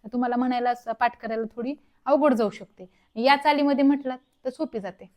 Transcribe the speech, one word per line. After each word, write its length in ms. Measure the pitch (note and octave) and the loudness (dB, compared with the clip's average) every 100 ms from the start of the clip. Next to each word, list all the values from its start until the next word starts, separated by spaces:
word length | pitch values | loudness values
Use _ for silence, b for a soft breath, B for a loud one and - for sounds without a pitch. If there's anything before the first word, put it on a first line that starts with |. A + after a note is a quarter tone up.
तर 60 | G#3+ | -6
तुम्हाला 220 | B3 B3 A#3+ | -4 -2 -2
म्हणायला 340 | B3+ B3 B3 | -2 -2 -2
असं 220 | A#3+ - | -4 -8
पाठ 260 | A3+ A#3+ - | -2 -2 -2
करायला 280 | A3+ A3+ A3 - | -8 -6 -6 -8
थोडी 180 | A#3+ D4 _ _ - | -8 -8 _ _ 0
अवघड 280 | C#4+ D4 | 4 4
जाऊ 160 | A#3+ G#3 | 2 0
शकते. 360 | - F#3+ _ F#3 _ _ A3 | -4 -20 _ -20 _ _ 0
या 200 | B3+ C#4 | 2 4
चालीमध्ये 480 | D4 D4 C#4+ C#4 | 4 2 2 4
म्हटलात 340 | C#4 C#4+ C4+ B3+ _ _ C4 | 4 2 -2 -8 _ _ -12
तर 40 | |
सोपी 300 | B3+ D#4+ A3+ | -6 -6 -6
जाते. 300 | F#3+ - F#3+ | -10 -14 -20